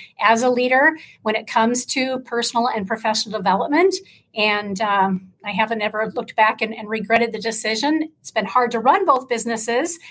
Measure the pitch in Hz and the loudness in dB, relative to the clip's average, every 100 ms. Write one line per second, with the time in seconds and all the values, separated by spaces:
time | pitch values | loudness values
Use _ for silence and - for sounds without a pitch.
0 | - - 208 226 254 247 254 254 302 320 | -20 -2 2 4 2 0 2 4 4 2
1 | - _ 220 220 214 226 226 240 - 269 | -8 _ -4 -4 -2 0 2 2 0 -2
2 | 262 254 247 233 233 240 240 226 190 220 | -2 -4 -6 -4 -2 -2 -2 -2 -4 -4
3 | 220 220 - 208 190 196 254 294 381 381 | -2 -2 -4 -4 0 0 2 2 2 0
4 | - _ _ 226 214 208 208 196 214 202 | -6 _ _ -2 -2 -2 -4 -4 0 2
5 | 190 185 - _ 202 202 220 226 208 214 | 2 0 -6 _ -6 -2 -2 -2 -4 -4
6 | 220 240 - - 214 220 220 226 214 220 | -4 -6 -4 2 2 2 -6 -8 -8 -8
7 | - 226 233 220 226 220 214 220 285 311 | 0 0 0 -2 -2 0 0 -2 0 0
8 | 311 - - 220 202 254 240 233 233 370 | -2 -8 -6 -4 0 0 2 2 4 4
9 | 359 262 262 233 233 226 233 240 339 - | 4 2 0 -2 0 0 0 0 0 -2
10 | - | -6